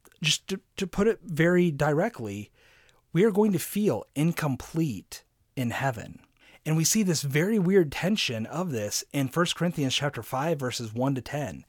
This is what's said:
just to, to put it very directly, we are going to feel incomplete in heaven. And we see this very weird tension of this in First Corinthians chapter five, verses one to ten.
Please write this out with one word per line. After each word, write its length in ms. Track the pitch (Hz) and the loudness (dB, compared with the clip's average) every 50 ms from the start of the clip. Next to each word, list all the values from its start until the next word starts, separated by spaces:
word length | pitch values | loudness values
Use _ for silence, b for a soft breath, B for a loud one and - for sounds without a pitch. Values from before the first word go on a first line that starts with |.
| _ - _ _ | _ -20 _ _
just 260 | 170 151 - - - | -2 -2 -2 -2 -2
to, 140 | - 196 190 - _ _ | -6 -8 -8 -8 _ _
to 100 | - 196 | -6 -6
put 200 | 180 - - 202 | -4 -2 0 2
it 120 | 226 220 - - | 2 0 -2 -6
very 480 | 170 160 143 160 175 180 180 180 175 | -4 0 2 4 4 6 4 4 2
directly, 800 | 147 135 147 147 147 151 190 233 - - 117 104 98 104 104 - b b b b b b b b b b b _ | 2 2 0 2 2 2 0 0 -4 -6 -8 -8 -8 -8 -10 -12 b b b b b b b b b b b _
we 120 | - 160 202 | 2 4 4
are 80 | 226 | 4
going 200 | 185 208 214 214 | 4 4 4 4
to 80 | 190 151 | 2 0
feel 460 | - - - 202 214 190 123 101 - - _ | -2 -4 -2 0 2 2 0 0 -4 -6 _
incomplete 1080 | 139 151 170 165 - 160 147 127 117 - - - 160 165 147 110 87 - _ - - - _ _ _ _ _ _ | 0 2 2 2 0 -2 -2 -2 -4 -6 -6 -4 -2 -2 -2 -4 -6 -10 _ -18 -20 -20 _ _ _ _ _ _
in 160 | 139 127 117 | -4 -4 -2
heaven. 480 | - - 135 139 123 - - - - - - _ _ B B B B B _ | -2 -2 -2 -4 -4 -6 -10 -14 -16 -20 -20 _ _ B B B B B _
And 120 | 151 156 | 0 0
we 60 | 160 160 | 2 2
see 200 | - - 220 214 | 2 2 4 2
this 180 | 185 165 - | 2 0 0
very 380 | - 139 131 156 - 202 226 214 | -2 0 0 2 2 2 2 2
weird 320 | 175 175 196 196 170 139 | 4 6 6 6 4 4
tension 560 | - - - 185 220 - - - 120 110 110 | 0 -2 0 0 0 0 0 -2 -4 -4 -6
of 240 | - 123 156 185 180 | -6 -4 -4 -4 -2
this 320 | 135 110 104 104 - - - - | -2 -2 -2 -2 -4 -6 -6 -4
in 160 | - 143 135 | -2 -2 -2
First 280 | 127 - 165 175 170 - | 0 0 0 0 0 0
Corinthians 380 | - 165 175 165 - 143 131 - | 0 -2 -2 0 0 -2 0 0
chapter 300 | - 147 143 - 120 107 | 0 -2 -2 -4 -6 -8
five, 340 | - - 131 147 165 170 | -6 -4 -2 0 0 -2
verses 360 | 143 131 127 113 - 120 110 104 | -2 -2 -4 -4 -6 -6 -6 -2
one 200 | 120 127 139 139 | 0 0 0 0
to 60 | 127 | -2
ten. 440 | - - - 147 139 107 78 69 - | -4 -6 -6 -6 -6 -6 -8 -12 -16